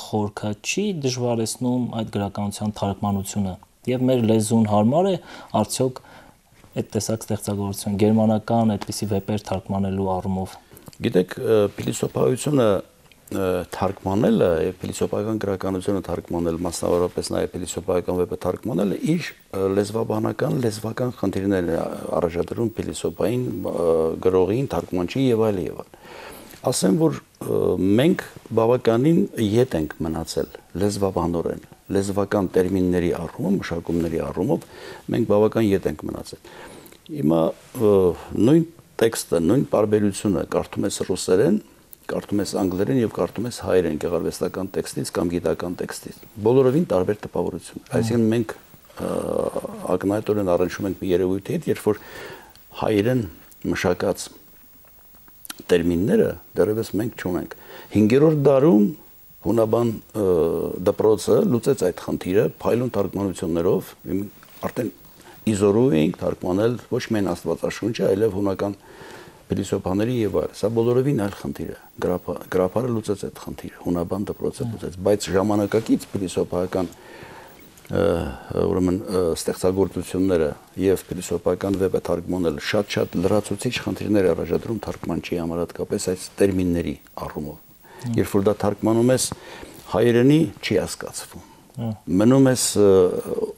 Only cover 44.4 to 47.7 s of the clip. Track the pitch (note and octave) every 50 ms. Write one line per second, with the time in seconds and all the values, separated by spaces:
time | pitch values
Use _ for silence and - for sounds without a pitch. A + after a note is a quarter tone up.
44.4 | - F#2 - F#2+ F#2 F#2 - E2 E2 - - - - - - G2 F2 F2 E2+ F2
45.4 | E2+ E2 E2 - E2+ F2 F2+ - - - - - - - - - - - - G#2
46.4 | G2+ A2 B2+ C3+ C3 B2+ B2 D#3+ F3+ - G2+ F#2 F#2 G2+ G#2 - - - - -
47.4 | F2 F2+ F2 E2 - -